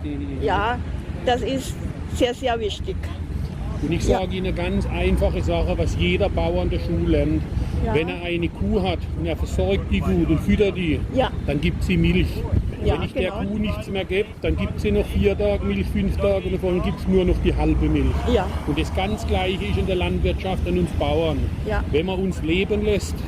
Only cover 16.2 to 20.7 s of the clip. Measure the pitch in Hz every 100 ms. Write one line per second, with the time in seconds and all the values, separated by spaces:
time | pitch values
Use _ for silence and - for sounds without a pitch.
16.2 | 202 196 185 185 185 180 196 - 180 185
17.2 | 180 165 - 139 156 156 156 151 135 127
18.2 | 214 233 185 - - 143 170 - 196 214
19.2 | - 196 185 190 202 190 190 185 175 180
20.2 | 180 170 190 180 180